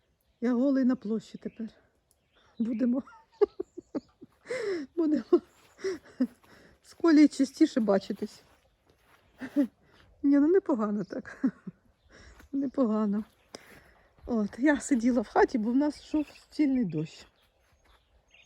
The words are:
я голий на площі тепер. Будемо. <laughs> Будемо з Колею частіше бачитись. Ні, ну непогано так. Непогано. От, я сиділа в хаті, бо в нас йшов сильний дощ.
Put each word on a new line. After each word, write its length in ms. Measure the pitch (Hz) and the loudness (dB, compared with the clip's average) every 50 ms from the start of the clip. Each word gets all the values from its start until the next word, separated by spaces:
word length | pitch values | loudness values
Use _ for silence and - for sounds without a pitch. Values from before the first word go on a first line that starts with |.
| _ _ _ _ _ _ _ _ | _ _ _ _ _ _ _ _
я 140 | - 233 254 | -4 -2 0
голий 300 | 233 254 285 277 269 269 | 0 0 0 0 2 2
на 120 | 247 254 | 0 0
площі 420 | 247 - 202 226 214 - - - - | -2 -4 -6 -6 -6 -6 -10 -14 -16
тепер. 300 | - 214 - - 226 214 - _ _ _ _ _ _ _ _ _ _ _ _ _ _ _ _ - | -16 -14 -14 -12 -14 -14 -14 _ _ _ _ _ _ _ _ _ _ _ _ _ _ _ _ -6
Будемо. 440 | 226 214 254 214 254 240 240 277 - - | -6 -4 -2 -2 0 0 0 -2 -4 -8
<laughs> 1900 | - - _ _ _ _ 415 - - - - - _ - - _ - 294 - _ _ _ - - _ _ _ - 480 508 453 403 381 339 285 262 _ | -14 -20 _ _ _ _ -2 -2 0 -4 -16 -16 _ -20 -16 _ -12 -12 -12 _ _ _ -20 -20 _ _ _ -10 -10 -8 -6 -6 -6 -6 -8 -8 _
Будемо 280 | 339 330 302 311 247 220 - - 320 - _ _ _ _ _ _ - - 381 370 294 - - - - 262 - - _ _ _ - - - _ _ _ _ | -2 -2 0 0 -2 0 2 0 0 0 _ _ _ _ _ _ -10 -8 -8 -8 -8 -12 -14 -8 -6 -6 -6 -6 _ _ _ -20 -20 -20 _ _ _ _
з 120 | - - | -20 -8
Колею 340 | - - 339 320 285 302 285 | -2 2 4 6 8 8 6
частіше 520 | - - 269 254 - - 320 294 - - | 4 2 -2 -2 0 2 0 2 2 0
бачитись. 640 | 226 208 196 196 - - 214 - - 208 - - _ _ _ _ _ _ _ _ _ _ _ _ _ _ _ _ _ _ _ - 262 262 - 285 277 220 - _ _ _ _ _ _ _ _ _ - | 0 2 2 2 0 -4 -8 -8 -10 -12 -12 -16 _ _ _ _ _ _ _ _ _ _ _ _ _ _ _ _ _ _ _ -16 -16 -6 -2 -2 -2 -2 -4 _ _ _ _ _ _ _ _ _ 0
Ні, 160 | 285 277 285 | 2 4 4
ну 80 | 277 311 | 4 4
непогано 560 | 359 392 - - 302 220 214 208 208 208 185 | 4 2 2 0 -2 -2 -2 -2 -4 -4 -6
так. 400 | - - 262 - - - - - 254 - - _ - - _ _ _ _ _ _ _ - - - - - - - _ - | -8 -10 -12 -12 -12 -8 -6 -4 -4 -4 -6 _ -20 -20 _ _ _ _ _ _ _ -20 -20 -20 -20 -20 -20 -16 _ -6
Непогано. 720 | 277 269 269 - - 269 214 214 214 220 208 202 208 214 - _ _ _ _ - - - - - - - _ _ _ _ _ _ _ - | -6 -6 -4 -2 -2 0 0 0 0 0 -2 -2 -4 -6 -8 _ _ _ _ -20 -20 -20 -20 -20 -20 -20 _ _ _ _ _ _ _ -10
От, 240 | - 247 226 208 202 - - | -6 -4 -4 -4 -4 -4 -2
я 220 | 240 311 294 - | 0 0 2 0
сиділа 400 | - - 302 233 220 247 240 247 | 0 -2 -2 0 0 0 0 0
в 80 | 214 - | -2 0
хаті, 300 | - 349 - - - 247 | 2 2 2 2 2 -2
бо 120 | 208 226 | -2 0
в 60 | 240 | 0
нас 240 | 269 294 302 285 - | 0 0 0 -2 -6
йшов 260 | - - - 311 294 - - - - _ | -8 -6 -4 -4 -4 -4 -10 -20 -20 _
сильний 340 | - - 302 277 269 254 240 | -4 -2 0 0 0 0 -2
дощ. 420 | 180 156 156 160 160 - - - - _ _ _ _ _ _ _ _ _ _ _ _ _ _ _ _ _ _ _ _ _ - _ | -2 -4 -6 -6 -8 -10 -16 -20 -20 _ _ _ _ _ _ _ _ _ _ _ _ _ _ _ _ _ _ _ _ _ -20 _